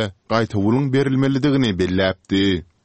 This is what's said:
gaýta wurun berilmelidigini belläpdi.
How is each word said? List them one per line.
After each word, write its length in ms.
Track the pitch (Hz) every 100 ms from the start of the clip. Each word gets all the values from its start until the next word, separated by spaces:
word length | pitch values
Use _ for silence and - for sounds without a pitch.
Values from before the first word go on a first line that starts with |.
| 107 - -
gaýta 280 | 113 110 104
wurun 300 | 101 123 143
berilmelidigini 880 | 135 135 131 135 135 147 139 120 90
belläpdi. 840 | 92 92 95 95 - 98 98 90 - _